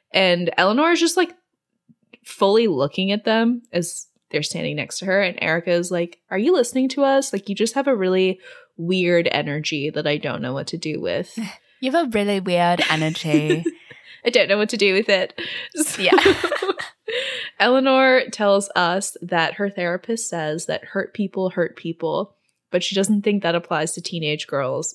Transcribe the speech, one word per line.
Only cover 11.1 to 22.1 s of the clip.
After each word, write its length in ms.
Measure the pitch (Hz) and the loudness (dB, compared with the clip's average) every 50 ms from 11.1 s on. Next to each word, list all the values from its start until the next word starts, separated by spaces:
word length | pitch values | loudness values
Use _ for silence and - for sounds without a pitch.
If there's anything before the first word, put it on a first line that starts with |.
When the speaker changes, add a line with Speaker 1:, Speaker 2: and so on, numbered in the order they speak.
| 87 135 185 - - 226 226 | -4 -4 -4 -6 -8 -10 -10
Speaker 2:
<laughs> 60 | 180 - - _ _ _ - | -10 -12 -16 _ _ _ -6
You 100 | 254 262 | -6 -2
have 160 | 262 339 339 254 | 0 0 0 0
a 20 | |
really 280 | 220 208 202 208 202 196 | 0 0 0 0 -2 -2
weird 420 | 185 180 175 175 175 175 175 175 - - | -2 0 2 2 4 2 2 2 2 0
energy. 760 | 156 156 160 160 165 - - 160 151 156 147 143 - 160 165 330 - - - - - | 0 0 0 -2 -2 -4 -4 0 2 2 2 2 -2 -2 -2 -6 -6 -8 -20 -20 -20
Speaker 1:
<laughs> 300 | - - - - - - | -20 -20 -20 -14 -4 -4
I 40 | 240 | 2
don't 180 | 233 233 180 156 | 4 4 4 4
know 100 | 196 208 | 2 2
what 120 | 214 214 | 2 0
to 80 | - 214 | 0 2
do 160 | 202 196 185 | 2 4 4
with 160 | 196 226 - | 2 2 4
it. 280 | 196 185 190 - - - 349 - - - | 2 2 2 -2 -6 -10 -12 -10 -10 -12
<laughs> 180 | - - - | -12 -10 -4
So 260 | 330 302 - - - | -4 -4 -2 -2 0
Speaker 2:
Yeah. 160 | 190 175 - - | 2 4 4 6
Speaker 1:
<laughs> 1400 | - 392 349 - - 339 - - - 381 - - - - - _ - - 453 494 539 - - - - - - - | 6 4 4 2 0 -4 -4 -4 -4 -4 -4 -6 -8 -14 -14 _ -10 -8 -6 -6 -6 -6 -8 -8 -10 -10 -2 2
Eleanor 640 | 196 240 254 269 262 269 262 262 262 262 254 254 - - | 4 4 4 4 4 4 4 6 6 6 6 4 2 0
tells 380 | - - 214 202 196 196 196 - - | -4 0 4 4 4 4 2 0 0
us 400 | - 175 170 175 190 202 - - - | 0 2 2 0 0 -4 -6 -10 -10
that 340 | 175 175 185 170 160 151 - | -8 -2 0 2 2 0 0
her 140 | - 208 196 | -2 -4 -4
therapist 600 | 196 - 175 170 175 185 - - 226 226 - - | -4 -4 -4 -2 -4 -4 -4 -6 -6 -6 -6 -8
says 360 | - 170 156 151 151 170 - | -6 -6 -4 -4 -4 -6 -4
that 180 | - 160 - - | -6 -6 -6 -6
hurt 280 | - - 196 185 - - | -6 -6 -6 -6 -6 -4
people 380 | - 202 185 - 196 185 185 | -4 -4 -4 -2 -2 -4 -2
hurt 240 | 180 185 170 160 - | 0 -2 -2 -4 -4
people, 600 | - - 165 165 - 165 156 | -8 -8 -8 -8 -4 -4 -2